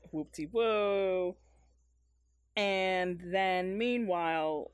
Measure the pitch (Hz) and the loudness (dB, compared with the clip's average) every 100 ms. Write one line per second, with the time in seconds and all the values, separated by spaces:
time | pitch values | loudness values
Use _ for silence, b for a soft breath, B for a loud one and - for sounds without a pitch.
0 | - 156 147 - 156 226 226 214 202 196 | -10 -8 -8 -8 -6 0 2 2 2 2
1 | 190 185 180 - _ _ _ _ _ _ | 2 0 -2 -4 _ _ _ _ _ _
2 | _ _ _ _ _ - 202 190 185 185 | _ _ _ _ _ -2 0 2 2 2
3 | 180 175 175 190 190 180 185 196 240 240 | 0 -4 -2 0 2 2 0 -2 0 0
4 | 214 175 165 160 156 151 - | 0 0 0 0 0 -2 -6